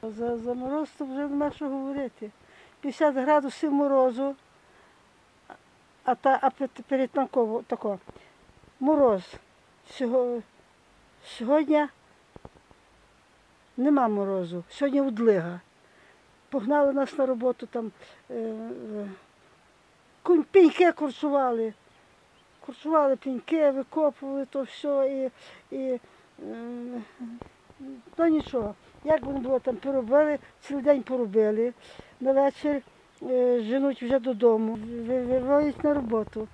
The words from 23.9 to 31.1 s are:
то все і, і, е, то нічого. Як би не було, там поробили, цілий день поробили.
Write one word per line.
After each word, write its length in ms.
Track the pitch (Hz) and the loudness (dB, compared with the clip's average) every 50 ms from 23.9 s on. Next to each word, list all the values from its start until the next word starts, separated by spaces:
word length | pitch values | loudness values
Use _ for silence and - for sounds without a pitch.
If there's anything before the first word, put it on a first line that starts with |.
| - 311 311 294 - - - 269 269 277 277 | -2 0 0 0 0 -2 -10 -8 -6 -6 -6
то 160 | 254 - 277 269 | -6 -6 -6 -6
все 460 | 226 - - - 294 285 277 269 262 277 269 262 254 _ _ - - - - _ _ | -6 -10 -8 -4 -2 0 0 0 0 -2 -2 -4 -6 _ _ -20 -20 -20 -20 _ _
і, 60 | - | -10
і, 20 | 269 262 | -6 -4
е, 160 | 262 254 240 _ - _ _ _ _ _ - - 208 220 233 233 233 240 240 240 240 247 240 214 - - _ 247 226 233 240 - - _ _ _ _ - _ 269 262 269 247 226 - - | -4 -4 -6 _ -14 _ _ _ _ _ -18 -14 -14 -12 -12 -12 -12 -12 -12 -12 -12 -12 -12 -14 -14 -16 _ -16 -16 -14 -16 -18 -20 _ _ _ _ -20 _ -16 -16 -16 -18 -20 -20 -4
то 100 | - 330 | 0 2
нічого. 480 | 339 320 302 - - - 254 220 208 208 _ _ - _ - - | 2 2 2 0 -2 -4 -4 -4 -4 -6 _ _ -20 _ -14 -2
Як 200 | 285 311 311 247 | 0 0 0 0
би 80 | 269 277 | -4 -6
не 60 | 277 | -6
було, 180 | 240 247 269 247 | -2 0 -2 0
там 180 | - 262 247 | 0 -2 -6
поробили, 640 | 190 - 269 277 269 247 214 247 285 302 302 294 277 - - - _ | -4 -4 -2 -2 -2 0 4 4 4 4 4 2 -4 -6 -12 -20 _
цілий 220 | - - 277 285 247 | -14 -8 -8 -2 2
день 200 | 294 285 277 226 | 4 2 2 2
поробили. 680 | - | -4